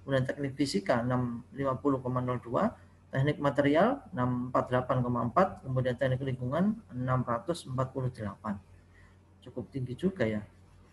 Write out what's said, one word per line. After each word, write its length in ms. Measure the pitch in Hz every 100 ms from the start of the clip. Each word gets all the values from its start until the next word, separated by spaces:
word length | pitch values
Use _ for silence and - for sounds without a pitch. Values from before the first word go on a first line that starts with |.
kemudian 240 | - 135
teknik 320 | 131 135 139 135
fisika 480 | 139 190 - 127
enam 400 | 120 127 123 117 -
lima 240 | 131 139 127
puluh 240 | 143 135
koma 240 | 127 127
nol 160 | 123 123
dua, 320 | 120 131 208 - - - -
teknik 240 | 135 135 151
material 640 | 143 139 143 151 214 277 - 127
enam 320 | 123 123 123
empat 220 | 135 127
delapan 340 | 127 127 131
koma 160 | 120 120 120
empat, 380 | 170 185 - 135
kemudian 320 | 127 127 120
teknik 260 | 135 127
lingkungan 540 | 135 127 123 147 196 214 -
enam 260 | 127 127 127
ratus 480 | 120 117 - 170 -
empat 240 | 127 127
puluh 160 | 135 127
delapan. 480 | - 107 98 110 98 - - - - - - - -
Cukup 240 | - 127 104
tinggi 240 | 135 127
juga 320 | 123 185 -
ya. 160 | 113 107 104 - - - -